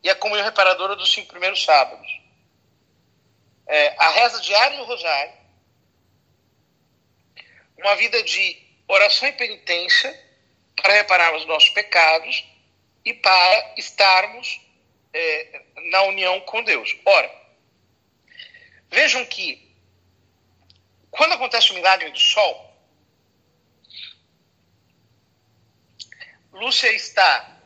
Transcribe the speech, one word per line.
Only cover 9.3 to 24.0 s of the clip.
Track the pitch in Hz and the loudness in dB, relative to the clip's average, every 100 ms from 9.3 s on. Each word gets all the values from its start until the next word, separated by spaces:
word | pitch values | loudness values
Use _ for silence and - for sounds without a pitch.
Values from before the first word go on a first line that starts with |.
penitência | 277 233 208 - 170 175 - 269 - _ _ _ _ _ - | -6 -10 -10 -6 -6 0 0 0 -12 _ _ _ _ _ -2
para | 190 | 2
reparar | 208 208 180 170 | 2 2 2 2
os | 156 | -2
nossos | 156 156 - | -4 2 2
pecados | 202 208 180 160 160 - - - _ _ _ _ _ | 2 -2 2 4 2 -2 -10 -10 _ _ _ _ _
e | 226 | -12
para | 226 202 185 180 165 - - | -2 2 4 4 2 0 -16
estarmos, | - - 196 185 208 233 - - _ _ _ _ _ | -16 0 4 4 0 -10 -12 -12 _ _ _ _ _
é, | 160 165 156 160 143 _ - 165 | -6 -4 -6 -10 -20 _ -18 -2
na | 185 | 0
união | 196 196 185 190 | 0 0 -4 -4
com | - 220 | -6 -8
Deus. | 226 139 - - | -4 -4 -4 -2
Ora, | 190 180 - - _ _ _ _ _ _ _ _ _ - - - _ _ _ | 2 2 2 -12 _ _ _ _ _ _ _ _ _ -20 -20 -20 _ _ _
vejam | - 302 247 | 0 0 0
que, | 240 - 175 - _ _ _ _ _ _ _ _ _ _ _ _ _ _ _ | -6 -12 -12 -14 _ _ _ _ _ _ _ _ _ _ _ _ _ _ _
quando | - 320 | -2 0
acontece | - 254 233 - | 0 -2 2 2
o | |
milagre | 185 180 190 160 | 2 2 2 0
do | - | -2
sol, | - 208 185 - - _ _ _ _ _ _ _ _ _ _ _ _ - | 0 2 0 -2 -18 _ _ _ _ _ _ _ _ _ _ _ _ -20